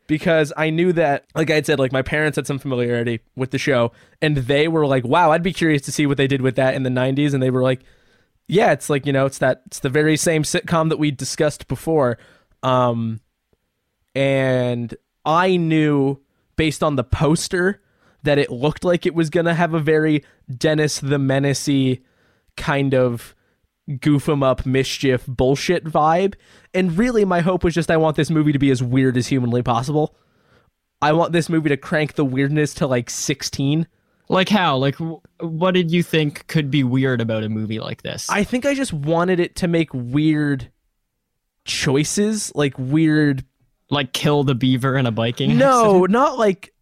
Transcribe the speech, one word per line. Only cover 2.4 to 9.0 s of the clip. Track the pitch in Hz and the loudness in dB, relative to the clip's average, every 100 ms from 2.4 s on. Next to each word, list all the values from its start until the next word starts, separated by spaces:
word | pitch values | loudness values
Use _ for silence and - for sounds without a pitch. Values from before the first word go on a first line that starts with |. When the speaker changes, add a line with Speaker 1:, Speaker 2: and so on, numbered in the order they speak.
| 135 | -4
Speaker 1:
some | 139 | -6
familiarity | 139 123 120 120 120 113 _ - | -4 -2 -2 -2 -2 -4 _ -8
with | 127 | -6
the | 139 | -2
show, | - 127 117 - _ _ | 0 0 0 -4 _ _
and | 156 147 | -2 0
they | 123 143 160 | 0 0 2
were | 160 147 | 2 2
like, | 135 | 0
"Wow, | 120 160 170 | 2 2 4
I'd | 165 | 2
be | 180 | 0
curious | - 165 147 | 0 0 0
to | - | -2
see | - | -2
what | 147 143 | 0 0
they | 135 | 0
did | 139 | 0
with | 131 127 | 0 0
that | 131 | 0
in | 131 | 0
the | 131 | -2
nineties." | 127 131 135 147 | 0 0 0 0
And | 135 | 0
they | 131 | 0
were | 127 | 2
like, | 127 131 _ _ _ _ _ _ - | 0 -2 _ _ _ _ _ _ -2
"Yeah, | 175 214 | 2 2
it's | 147 - | 0 0
like, | 143 | -2